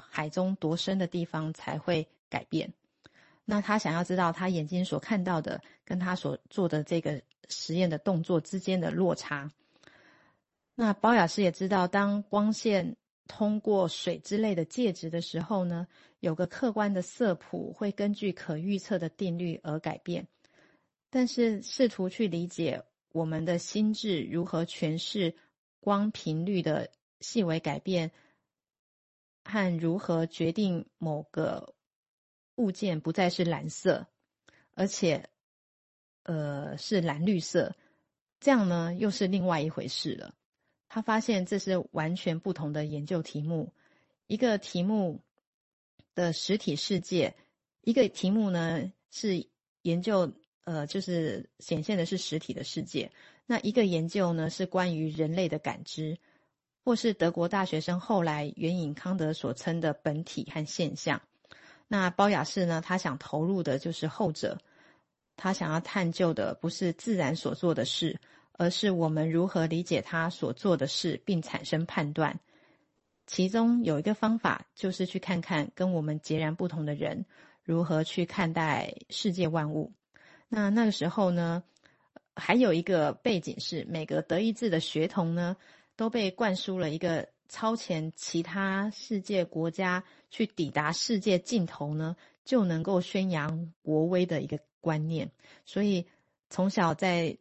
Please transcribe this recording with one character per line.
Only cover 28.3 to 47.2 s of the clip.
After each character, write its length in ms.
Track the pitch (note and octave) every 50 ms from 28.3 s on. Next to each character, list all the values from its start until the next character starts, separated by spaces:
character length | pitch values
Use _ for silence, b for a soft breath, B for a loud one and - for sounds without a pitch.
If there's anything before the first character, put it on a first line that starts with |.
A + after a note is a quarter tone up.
| b b b _ _ _ _ _ _ _ _ _ _ _ _ _ _ _ _ _ _ _ -
和 340 | - G#3+ G#3+ F#3+ F3+ F3 D#3+
如 180 | E3+ E3 E3 G3
何 280 | - - E3+ E3 E3
决 260 | D#3+ - - E3 E3
定 340 | E3 A3 G#3+ F#3+ F3 E3 - - _ -
某 260 | E3+ D#3+ D3+ D3+ D#3 -
个 420 | - D#3+ D#3 - - - - - - _ _ _ _ _ _ _ _ _ _ _ _ _ _ _ _ -
物 140 | A#3+ G3
件 280 | F#3 - A3 F#3+ E3 D#3
不 120 | - D#3+
再 180 | D#3+ - F#3 F3
是 160 | - - F3+
蓝 240 | E3+ D#3+ C#3 D3 D#3
色， 360 | - - - F#3 D#3 - - - _ _ _ _ _ _ b b b b b b b
而 100 | - F#3
且， 440 | G3 - - G3 E3+ D3 C#3 - - _ _ _ _ _ _ _ _ _ _ _ _ _ _ _ _ _ _ _
呃， 540 | - E3+ D#3 D3+ D3 C#3+ C#3 C#3+ D3 C#3+ D3
是 220 | - - G#3+ F#3+
蓝 260 | E3 E3 C#3+ D3 E3+
绿 140 | G3+ G#3 E3+
色， 340 | E3 - - F3 C#3+ - b b b b b b b b b _ _ _ _ _
这 120 | - C#4
样 160 | C4+ A#3+ G3+ F3+
呢， 260 | F3 E3+ E3 E3 F3
又 160 | F3+ A3 G#3
是 180 | - - G3+ F3+
另 200 | G3 G3 F3+ F#3
外 140 | E3+ D#3
一 80 | C#3+ D#3+
回 180 | D#3 - - -
事 260 | - - - D#3+ -
了。 180 | - - - - _ _ _ _ _ _ _ _ _ _ -
他 120 | - A3+
发 180 | A3 - A3 A3
现 260 | A3 - A3 F#3+ F#3
这 140 | - G#3+ G3
是 260 | - F#3+ F#3 F3+ - -
完 240 | - D#3+ D#3 D#3+ F3
全 240 | F#3 - F3+ D#3+ E3
不 120 | - G3 F3+
同 200 | - D#3 D3 D3
的 120 | D3+ D3+
研 200 | D3+ D3+ D3 D3
究 160 | D3+ F#3 E3
题 200 | D#3+ - - D3+
目。 320 | D3+ D#3 E3 D#3+ D3+ - b b b b b b b b b b _ -
一 80 | G#3+ G#3
个 200 | B3+ A#3+ G#3+ G3+
题 260 | - - - F3+ F3
目 380 | G3 A3 G#3+ F#3+ E3+ D3+ - - _ _ _ _ _ _ _ _ _ _ _ _ _ _ _ _ _ _
的 180 | - F3+ E3+ D#3+
实 240 | - - - G3 G#3+
体 180 | - - C#3+
世 240 | D3+ - - G3+ F3
界， 360 | E3+ - F#3 F3